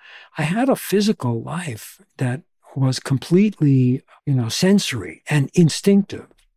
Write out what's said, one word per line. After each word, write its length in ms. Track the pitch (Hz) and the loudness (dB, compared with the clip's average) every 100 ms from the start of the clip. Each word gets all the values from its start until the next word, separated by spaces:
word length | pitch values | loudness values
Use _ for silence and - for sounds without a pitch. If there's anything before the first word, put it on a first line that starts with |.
| - - - - | -20 -20 -14 -6
I 40 | |
had 260 | 160 208 269 | -4 0 0
a 80 | 214 | -2
physical 640 | - 196 214 - 123 117 | -2 0 0 0 -4 -4
life 600 | 123 160 170 107 - - _ - | -6 -8 -8 -12 -16 -20 _ -6
that 240 | 127 131 - _ _ 139 | -4 -4 -12 _ _ -2
was 240 | 131 123 | -2 -2
completely, 1000 | - 131 - 175 214 - 147 131 123 127 - _ - | -4 -4 2 2 2 2 2 4 2 0 -6 _ -4
you 80 | |
know, 160 | 131 113 | -2 -2
sensory 720 | - 185 202 - 113 87 - - | 0 2 2 0 -6 -10 -14 -2
and 220 | 151 135 | -2 0
instinctive. 720 | - 156 - 202 202 196 - - _ _ | 4 2 2 2 2 0 -8 -16 _ _